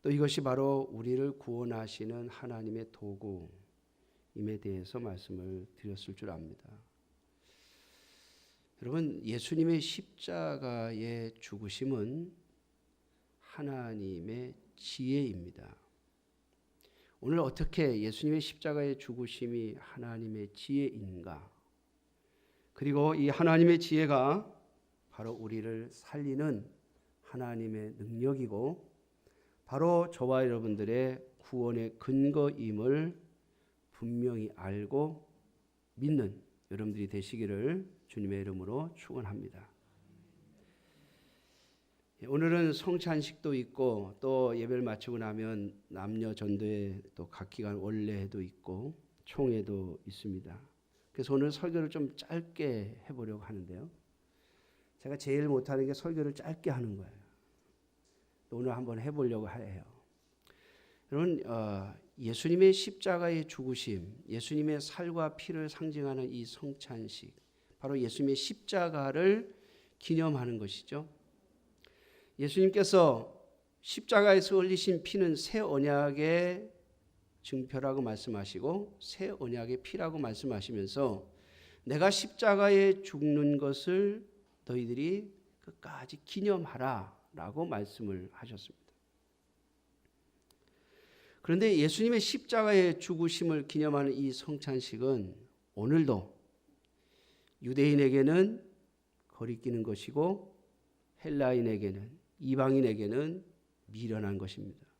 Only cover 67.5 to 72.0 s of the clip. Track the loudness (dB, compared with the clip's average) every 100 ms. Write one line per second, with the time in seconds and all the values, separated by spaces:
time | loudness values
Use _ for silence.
67.5 | _ _ _ -4 -2 -2 0 0 2 -2
68.5 | -8 -2 0 0 0 -2 4 4 4 0
69.5 | -16 _ -20 _ _ 0 2 2 0 -2
70.5 | -4 -6 -10 -10 -10 -10 _ _ _ _
71.5 | _ _ _ -20 _